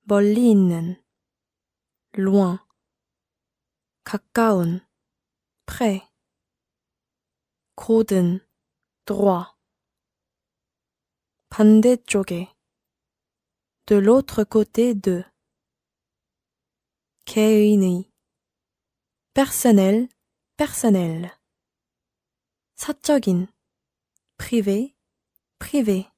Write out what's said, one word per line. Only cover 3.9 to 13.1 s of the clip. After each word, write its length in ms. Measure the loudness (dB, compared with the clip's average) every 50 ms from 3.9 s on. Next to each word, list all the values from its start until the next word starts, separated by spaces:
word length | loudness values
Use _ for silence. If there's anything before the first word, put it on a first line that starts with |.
| _ _ _
가까운, 840 | -12 -12 -12 _ _ _ -2 0 0 0 0 -2 -4 -6 -8 _ _ _ _ _ _ _ _ _ _ _ _ _ _ _ _ _
près. 440 | -20 -8 -4 -4 -4 -4 -4 -10 _ _ _ _ _ _ _ _ _ _ _ _ _ _ _ _ _ _ _ _ _ _ _ _ _ _ _ _ _ _ _ _ _ _
고든, 720 | -18 -4 0 0 0 2 0 0 0 0 0 -2 -6 _ _ _ _ _ _ _ _ _ _ _ _ _
droit. 500 | -10 -4 0 0 0 0 -2 -6 -14 _ _ _ _ _ _ _ _ _ _ _ _ _ _ _ _ _ _ _ _ _ _ _ _ _ _ _ _ _ _ _ _ _ _ _ _ _ _ _ _
반대쪽에, 1040 | -2 2 4 6 6 6 4 4 0 0 _ -6 -4 -4 -4 -6 -10 -10 -12 _ _ _ _ _ _ _ _ _ _ _ _ _